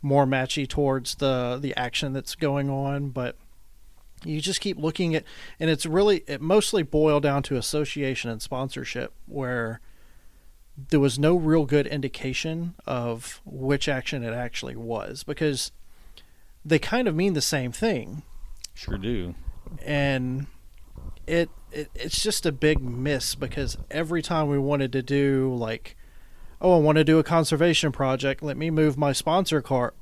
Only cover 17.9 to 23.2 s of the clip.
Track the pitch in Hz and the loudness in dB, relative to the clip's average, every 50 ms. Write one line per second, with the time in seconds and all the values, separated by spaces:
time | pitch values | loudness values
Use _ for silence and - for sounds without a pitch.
17.9 | 202 131 - - 101 151 - - - - - - - - - - - - - - | 0 0 -4 -8 -12 -12 -12 -14 -14 -14 -12 -12 -12 -12 -14 -16 -14 -12 -8 -6
18.9 | - 98 95 113 120 104 87 87 90 - - - - - - - - - - - | -6 -4 -2 -2 -2 -2 -2 -4 -8 -8 -8 -10 -10 -10 -14 -12 -12 -10 -6 -2
19.9 | 147 143 143 139 135 131 127 127 127 135 143 - - - - - - - - - | 0 0 2 2 0 0 -2 -2 -4 -4 -6 -8 -12 -20 -20 -20 -20 -20 -20 -18
20.9 | - - - - - - - - 160 170 170 165 - - - - - 147 151 - | -18 -14 -12 -12 -12 -12 -6 -2 0 0 0 0 -4 -18 -18 -14 -10 -10 -10 -10
21.9 | - - 120 160 - - - 214 202 - - 165 143 131 - 151 156 143 131 123 | -10 -10 -8 -4 -2 -2 0 0 -2 0 0 -2 -2 2 2 4 4 4 0 -2
22.9 | 120 123 127 147 147 131 | -4 -2 0 0 0 0